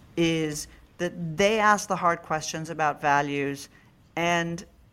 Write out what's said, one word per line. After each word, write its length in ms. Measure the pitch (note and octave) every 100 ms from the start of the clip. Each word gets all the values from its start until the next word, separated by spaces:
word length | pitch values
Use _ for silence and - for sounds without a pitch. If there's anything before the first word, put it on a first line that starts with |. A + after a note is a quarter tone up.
| - -
is 520 | E3 E3 D#3 D3+ - - - -
that 380 | F3 F3 E3 D#3
they 220 | G3+ A3
ask 280 | G#3 G3+ -
the 80 | F3+
hard 260 | F3+ E3
questions 480 | - D#3 - D#3+ D#3+
about 320 | D#3 D#3 C#3+
values. 680 | D3+ C#3+ D3 C#3+ C#3 C#3 - - _ _ _ -
And 480 | E3+ F3 E3+ E3+ - _ -